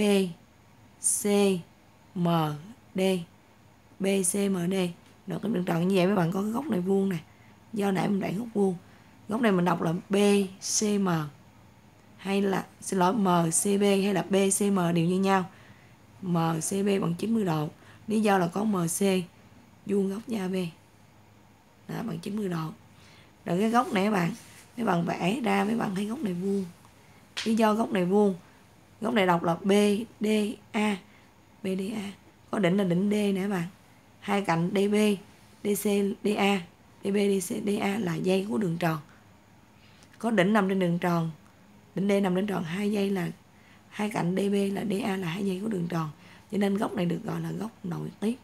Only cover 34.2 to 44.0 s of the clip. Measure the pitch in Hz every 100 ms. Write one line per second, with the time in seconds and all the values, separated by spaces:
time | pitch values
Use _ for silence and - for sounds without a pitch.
34.2 | - 202 196 165 175 196 202 208 214 190
35.2 | - - - - 202 202 214 202 196 220
36.2 | 196 208 196 196 175 - - - 202 196
37.2 | 202 196 180 - 208 202 202 202 180 160
38.2 | 175 190 202 240 190 165 170 160 - -
39.2 | - - - - - - - - - -
40.2 | 226 214 180 220 190 190 180 175 180 170
41.2 | 165 156 - - - - - 202 196 202
42.2 | 196 180 208 180 165 185 208 208 196 196
43.2 | 165 - _ - - - - -